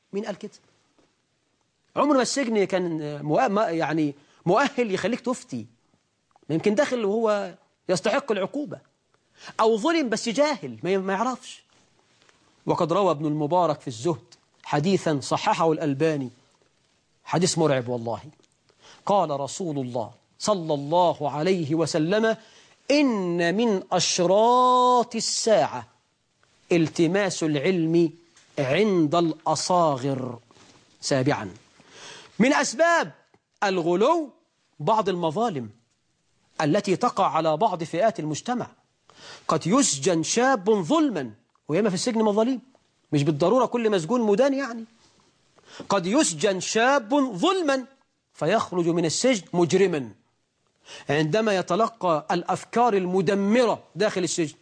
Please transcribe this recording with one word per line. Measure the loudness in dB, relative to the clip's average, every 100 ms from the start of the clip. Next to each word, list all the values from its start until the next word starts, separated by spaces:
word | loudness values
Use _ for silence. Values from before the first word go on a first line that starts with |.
| _
مين | -10
قال | -8 -12
كده؟ | -14 -18 _ _ _ _ _ _ _ _ _ _ _ _ _ -2
عمر | 2 2
ما |
السجن | 2 -2 -2 0
كان | 0 0 -2 -6 -8 -8
مؤ-، | -2 0 2
ما، | 0 0
يعني | -2 -2 -2 -2 -4 _ _ 0
مؤهل | 2 2 0 -2
يخليك | -2 -4 -4
تفتي. | -4 -6 -8 -12 -12 _ _ _ _ _ _ _ -6
يمكن | -2 0
داخل | 0 0 -2
وهو | -2 0 0 -2 -4 -14 _ _ -4
يستحق | -2 0 -2 -2
العقوبة | -4 -4 -6 -10 -12 _ _ _ _ _ _ -14 0
أو | 2 2
ظلم | 2 0 0
بس | -2 -2
جاهل | 0 0 0 -8 -8
ما | -2
ي-، | -2
ما | -2
يعرفش. | -2 -4 -6 -14 -20 _ _ _ _ _ _ _ _ _ _ -4
وقد | -2 0
روى | 2 2
ابن | 0 -2
المبارك | -2 0 2 2 -2
في | -8
الزهد | -6 -4 -4 _ -20 _ _
حديثا | -4 -2 0 0 0 -2
صححه | -2 -2 0 2 2
الألباني، | 0 -2 0 0 -2 -6 _ _ _ _ _ _ _ _ _
حديث | -4 -2 0 0
مرعب | 2 0 -2
والله. | -6 -6 -8 -12 _ _ _ _ _ -20 -12 0
قال | 2 2 -2
رسول | -6 -6 -6 -4
الله | -4 -6 -8 -12 _ _
صلى | -2 -2 0
الله | -4 0 2 2 0 -4
عليه | -2 0 0 0
وسلم: | -2 0 0 0 2 2 -2 -8 -20 _ _ 0
"إن | 2 2 0 -2 0 0
من | 2 0 0 0
أشراط | -2 0 0 2 4 4 4 4 4 4 2 0 -4
الساعة | -6 -4 2 2 2 -4 -14 _ _ _ _ _ _ _ _
التماس | 2 2 2 2 2 0 -2
العلم | -2 0 0 0 2 2 2 -2 _ _ _ -6
عند | 0 2 2 2 2
الأصاغر". | 2 0 -2 -2 -2 0 2 2 0 -4 -4 -6 -12 _ _ -20 _ _ _
سابعا، | -2 0 0 -2 -6 -14 _ _ _ -20 -20 -20 -18 0
من | 2
أسباب | 2 0 0 2 2 0 -8 _ _ _ _
الغلو | -2 0 0 2 4 2 -2 _ _ _ _ _
بعض | 0 0 0
المظالم | -2 -2 -2 -4 -4 -10 -16 _ _ _ _ _ _ _ -4
التي | 0 0 0 0
تقع | 0 0 0
على | 0 0 0
بعض | 0 -2
فئات | -6 0 0 0
المجتمع. | -6 -6 -6 -8 -8 _ _ _ _ _ -20 -12 -4
قد | -2 2
يسجن | 2 2 0 0 0
شاب | 0 0 2 2 2
ظلما، | 0 2 2 2 -2 -8 -14 _ _ -2
وياما | 0 0
في |
السجن | 0 -2 0
مظالم، | 2 2 0 -2 -8 _ _ _ _
مش | 0
بالضرورة | 0 2 2 4 2
كل | 0 0
مسجون | 0 0 0
مدان | 2 4 2
يعني. | 0 -6 -10 -16 _ _ _ _ _ _ _ _ -20 -2
قد | -2 2
يسجن | 2 0 0 0 0
شاب | -2 2 4 2 2 0 0 0
ظلما | 0 2 0 -2 -4 _ _ _ _
فيخرج | -4 0 0 0 -2 0
من | 0
السجن | 0 0 0 0 -2
مجرما | 0 2 4 2 0 -6 -16 _ _ _ _ _ _ -20 -16 -4
عندما | 0 2 2 2 0
يتلقى | 0 0 0 0 0 0 0
الأفكار | -4 -2 -6 -2 2 2
المدمرة | 2 0 0 0 0 2 2 2 0 -8
داخل | -2 -2 0
السجن. | -4 -2 -4 -6